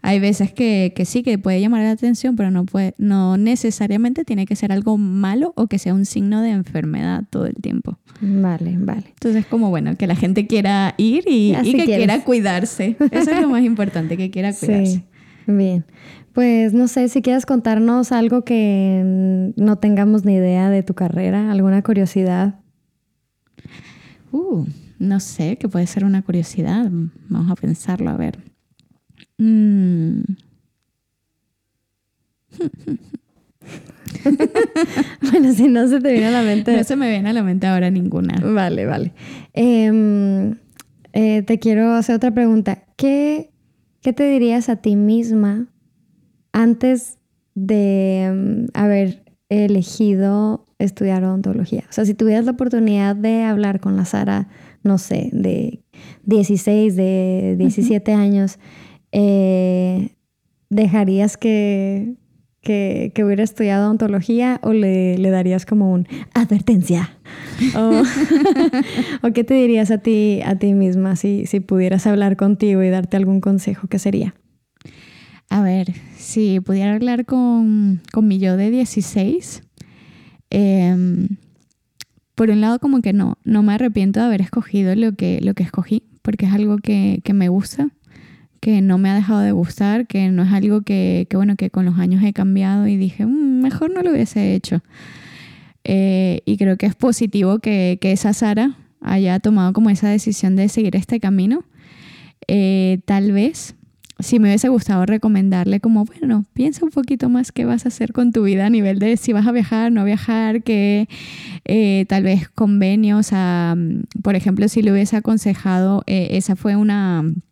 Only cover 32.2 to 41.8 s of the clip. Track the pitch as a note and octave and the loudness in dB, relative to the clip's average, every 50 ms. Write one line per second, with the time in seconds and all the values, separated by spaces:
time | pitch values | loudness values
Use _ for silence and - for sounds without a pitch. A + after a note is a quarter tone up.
32.2 | _ _ _ _ _ _ - - F4 D4+ - - - D#4+ D4 - - - - - | _ _ _ _ _ _ -12 -8 -8 -8 -8 -10 -10 -8 -8 -8 -10 -14 -18 -18
33.2 | _ _ _ _ _ _ _ _ - - - - - - - _ - - - - | _ _ _ _ _ _ _ _ -20 -20 -20 -20 -20 -20 -20 _ -20 -16 -16 -4
34.2 | - C#4 D4 - G#4+ - - A4 A#4 - - D#4 E4 - - - C#4+ - - - | -2 0 0 2 0 -2 0 0 -2 0 0 -2 -2 -2 -2 -4 -4 -4 -6 -6
35.2 | - C4+ A#3+ F4+ C#4 C4 B3+ F#3+ A#3+ C#4+ B3 A#3 A#3 B3+ B3+ C#4+ B3 C#4+ B3+ A3+ | -2 0 2 4 4 4 4 4 4 4 4 4 2 2 2 2 2 2 2 2
36.2 | A3 A3 A#3+ B3 A#3 G#3+ G#3 G#3+ G#3+ A#3+ A#3+ A#3 A3+ - C#4 C#4 C#4 A#3 A3 G3+ | 2 2 2 2 2 2 0 0 0 2 2 2 2 0 -2 -2 0 -2 -2 -2
37.2 | F#3+ G#3 A3 A#3+ G#3 F#3 F3+ F#3+ F#3 F#3+ F#3 F3+ F3+ F3+ F#3+ F#3 F3+ F3+ - E3+ | -2 -2 0 0 0 0 0 0 0 0 0 2 2 0 0 0 -2 -2 -2 -2
38.2 | F3+ F3 - F3+ F3+ F#3+ A3 G#3 F#3+ F3 - - G2 C3 C#3+ - - F3+ - - | -2 -2 -2 -2 0 0 0 0 0 -2 -2 -4 -4 -4 -4 -4 -4 -6 -8 -12
39.2 | - - - - - - _ - A#3 B3 A#3+ A3+ A3 G#3+ G#3+ A3 G#3+ G#3 G#3 G3+ | -20 -20 -18 -20 -20 -10 _ 0 2 2 4 4 2 4 4 2 2 2 2 2
40.2 | G3+ G3 G3 F#3+ F#3+ G#3+ A3 A3+ _ _ _ _ - _ _ _ _ - - G#3 | 0 0 0 0 -2 -2 -4 -6 _ _ _ _ -20 _ _ _ _ -6 -2 0
41.2 | A3 A3 G#3+ G#3+ G3+ - A3+ G#3 - A#3 G#3+ G#3 | 2 2 2 0 0 0 -2 0 2 0 2 2